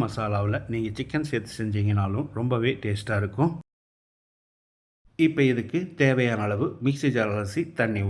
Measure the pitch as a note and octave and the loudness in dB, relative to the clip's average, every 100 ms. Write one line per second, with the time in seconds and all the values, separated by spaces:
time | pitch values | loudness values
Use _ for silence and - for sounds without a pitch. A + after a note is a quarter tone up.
0 | A2 A2+ G#2+ G2+ G#2 C#3 C3 A2+ A2 G#2+ | 2 -2 -2 0 0 -2 -2 -4 -4 -6
1 | B2+ D3+ D3+ A#2+ G#2 - A2 G#2 G#2 G2+ | -4 -4 -2 -4 -4 -6 -2 0 2 2
2 | G2 G#2 D3 A2+ B2 A#2+ A#2 - A2 G2+ | 2 0 -4 -2 0 2 0 0 -2 -4
3 | - G2+ G2+ A2+ E3+ E3+ - _ _ _ | -2 -2 0 0 0 0 -14 _ _ _
4 | _ _ _ _ _ _ _ _ _ _ | _ _ _ _ _ _ _ _ _ _
5 | _ - D#3+ D3 C3+ B2 G#2 E3+ F#3 - | _ 2 2 4 4 2 0 -4 -4 2
6 | C3+ B2+ B2 G#2+ G#2 G#2 D#3+ - B2 C#3 | 4 4 2 2 0 0 -2 -2 -2 0
7 | C#3+ A#2+ G#2+ G#2 G2 D#3 - - A2+ G#2 | 0 2 0 -2 -2 -4 -4 -2 0 0